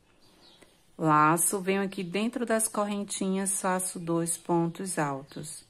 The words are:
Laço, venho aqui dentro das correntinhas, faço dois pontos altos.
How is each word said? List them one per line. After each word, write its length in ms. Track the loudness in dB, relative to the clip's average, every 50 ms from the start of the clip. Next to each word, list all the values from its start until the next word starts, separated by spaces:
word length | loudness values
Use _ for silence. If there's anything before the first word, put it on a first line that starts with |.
| _ _ _ _ _ -20 _ -20 -20 -20 -20 -20 -20 -20 _ _ _ _ -8 -2
Laço, 640 | 2 4 6 6 6 6 6 4 2 0 0 0
venho 240 | 0 0 0 0 0
aqui 200 | -2 -4 -6 -6
dentro 420 | -4 -2 -2 -2 -2 -2 -4 -2
das 240 | 0 0 0 0 0
correntinhas, 920 | -2 -2 -2 -2 -2 -4 -6 -6 -4 -2 0 0 0 0 0 -2 -2 -2
faço 380 | 0 0 0 0 -2 -4 -6 -6
dois 380 | -2 0 0 0 0 0 -4 -4
pontos 600 | -2 0 2 2 2 2 -2 -4 -6 -4 -2 -2
altos. 680 | -2 -2 -2 -6 -8 -12 -14 -14 -12 -12 -12 -14 -16